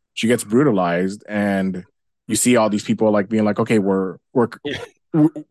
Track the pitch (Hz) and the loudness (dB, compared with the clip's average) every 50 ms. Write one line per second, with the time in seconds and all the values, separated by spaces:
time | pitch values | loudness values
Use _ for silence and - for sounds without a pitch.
0 | _ _ - - - 110 120 113 - 101 107 123 151 147 110 95 90 87 85 87 | _ _ -10 -4 0 0 0 0 0 0 2 2 4 4 2 2 0 0 0 -2
1 | 92 95 101 107 - - 107 104 101 101 98 95 95 95 92 92 90 _ _ _ | -2 -4 -4 -8 -12 -8 -4 -2 0 0 0 0 -2 -2 -4 -6 -10 _ _ _
2 | _ _ _ _ _ - 110 107 - 123 123 117 110 107 101 104 - - 117 101 | _ _ _ _ _ -6 -4 -2 2 2 4 4 4 2 0 -2 -2 -2 -2 0
3 | 113 107 104 104 101 101 110 110 107 104 101 - 113 113 120 110 95 98 98 95 | 2 2 2 2 0 0 0 0 0 0 0 -2 0 0 0 0 2 2 0 0
4 | 95 92 82 - _ _ - 131 117 110 - - - 147 135 - - - _ _ | -2 -4 -8 -12 _ _ -2 -2 -2 -2 -4 -8 -10 -10 -10 -10 -12 -14 _ _
5 | _ _ - 165 151 160 - - - - | _ _ 0 2 2 2 2 -2 -10 -2